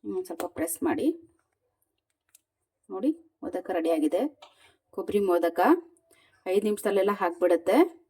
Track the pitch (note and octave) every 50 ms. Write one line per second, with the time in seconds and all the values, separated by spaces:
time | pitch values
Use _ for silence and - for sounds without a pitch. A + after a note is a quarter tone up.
0 | - G#3 G3 F#4 F#4 - E4+ E4 - - _ - D#4 E4 - - - E4 - -
1 | - D4 E4+ - - _ _ _ _ _ _ _ _ _ _ _ _ _ _ _
2 | _ _ _ _ _ _ _ _ _ _ _ _ _ _ _ _ _ _ G3 F#3+
3 | G#3 D4 D#4+ - - _ _ _ - E3+ - F3+ F3+ - F#3 F3 D#3+ D#3+ E3 D#3+
4 | D3+ D3+ E3 F3+ B3 D4+ - _ - - _ _ _ - _ _ _ _ - -
5 | - - G3+ G#3 G3+ F#3+ F3 F3 E3+ E3+ E3+ - F3+ B3 E4 F4+ - - _ _
6 | _ _ _ _ _ _ _ _ _ F#3+ F#3 G3+ G#3 G#3+ G#3 G#3 - G#3+ G3 G3
7 | F#3+ G3+ G3+ G3 G3 F3 E3+ - F3+ F3 F3 E3+ - - G3 C4 F4+ - - -
8 | _ _